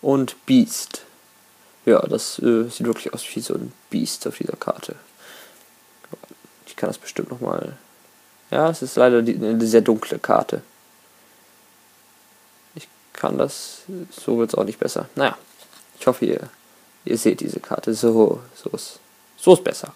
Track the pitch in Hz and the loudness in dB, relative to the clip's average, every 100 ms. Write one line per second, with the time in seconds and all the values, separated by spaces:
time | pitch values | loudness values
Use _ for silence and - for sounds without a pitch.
0 | 147 139 127 - - 131 113 - - - | 2 2 0 -6 4 4 4 0 -10 -14
1 | - _ _ _ _ _ _ _ - 110 | -18 _ _ _ _ _ _ _ 4 4
2 | - 113 - - 123 113 120 - 117 113 | 4 -4 -4 -2 2 2 0 -4 -4 -4
3 | - - - - 120 - 120 - _ - | -6 -10 -10 -10 -6 -6 -8 -14 _ -4
4 | - - - - - - - - - - | -4 -6 -8 -8 -8 -6 -6 -8 -10 -16
5 | - _ - - - - _ _ _ _ | -18 _ -20 -20 -20 -20 _ _ _ _
6 | - - - - - _ - - - - | -20 -20 -20 -20 -20 _ -20 -6 -6 -6
7 | - - - 123 120 50 - - _ _ | -12 -10 -8 -6 -6 -4 -6 -14 _ _
8 | _ _ _ _ _ 135 156 165 131 - | _ _ _ _ _ 0 0 0 -6 4
9 | 123 120 117 - 110 113 113 113 110 110 | 6 6 2 -2 -2 0 6 6 6 0
10 | - - - - - - - _ _ _ | 0 -8 2 2 2 -6 -8 _ _ _
11 | _ _ _ _ _ _ _ _ _ _ | _ _ _ _ _ _ _ _ _ _
12 | _ _ _ _ _ _ _ - - _ | _ _ _ _ _ _ _ -20 -20 _
13 | _ - - - 139 - - - - 185 | _ -8 -4 -2 -2 -4 -14 -16 -16 -16
14 | - - - 117 113 - 98 113 - - | -14 -12 -4 0 0 0 -4 -2 -4 -4
15 | - - 139 - - _ - - - - | -8 -2 -2 -2 -16 _ -20 -20 -20 -4
16 | - 123 - - - - _ _ _ _ | -2 0 0 -2 -6 -20 _ _ _ _
17 | - 117 - - - - - - - 110 | -4 0 2 0 -4 -8 -8 -6 -4 0
18 | 117 113 107 - - - - - - - | 2 6 4 4 -8 -12 -10 -10 -12 -18
19 | _ _ _ - - 185 - - - | _ _ _ -2 6 6 6 -6 -10